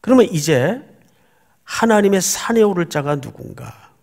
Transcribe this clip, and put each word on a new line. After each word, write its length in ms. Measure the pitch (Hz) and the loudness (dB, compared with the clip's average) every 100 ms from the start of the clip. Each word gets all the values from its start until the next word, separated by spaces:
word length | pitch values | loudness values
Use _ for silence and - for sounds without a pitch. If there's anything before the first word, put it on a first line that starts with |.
그러면 240 | - 254 214 | 4 4 4
이제 580 | 170 147 139 139 247 - _ _ _ _ _ _ _ | 0 0 0 0 -4 -10 _ _ _ _ _ _ _
하나님의 580 | - - 233 208 202 196 | -14 -2 2 2 2 0
산에 400 | 175 - - 233 | -2 -6 -2 2
오를 280 | 208 180 170 | 2 0 -4
자가 320 | 151 139 147 | -4 -4 -6
누군가? 720 | 131 - - - 117 - - _ | -6 -16 -18 -16 -18 -20 -20 _